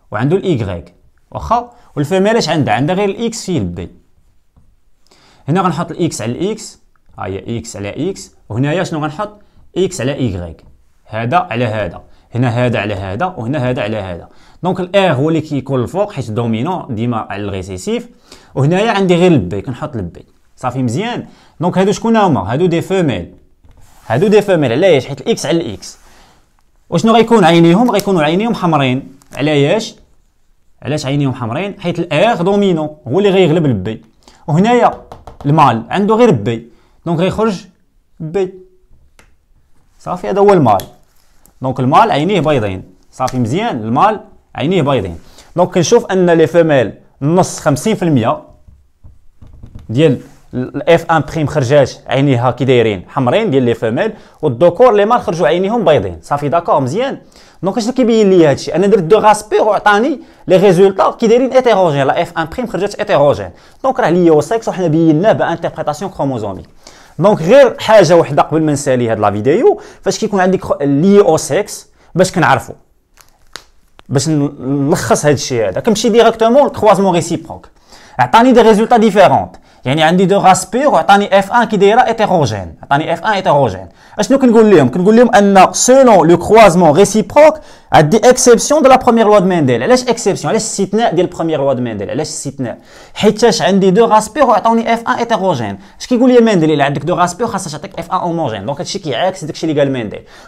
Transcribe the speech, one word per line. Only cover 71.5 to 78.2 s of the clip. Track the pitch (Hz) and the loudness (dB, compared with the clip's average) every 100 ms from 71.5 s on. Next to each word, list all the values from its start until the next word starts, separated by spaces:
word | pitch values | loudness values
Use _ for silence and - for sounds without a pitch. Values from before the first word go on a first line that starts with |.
| 151 208 - - _ _ | -4 -4 -12 -20 _ _
باش | 160 - | -2 0
كنعرفوا | 190 120 135 - - _ _ _ _ _ _ _ - - _ _ _ - | 2 2 0 -2 -16 _ _ _ _ _ _ _ -20 -20 _ _ _ -6
باش | 135 143 | -4 -2
ن-، | 156 143 - | -2 -2 -6
نلخص | 123 143 139 175 110 - 147 | -6 -2 -2 -2 -2 0 0
هاد | |
الشيء | 139 - 120 104 | 0 -2 -2 -2
هذا، | - | -2
كنمشي | - 208 247 | -2 0 2
ديريكتومون | 220 226 226 226 254 | 4 2 2 2 4
للكروازمون | 262 - 214 190 196 | 2 2 2 2 2
ريسيبروك. | 175 - 170 - 90 - _ _ - - | 0 -2 -6 -8 -18 -20 _ _ -20 -12
عطاني | - | -4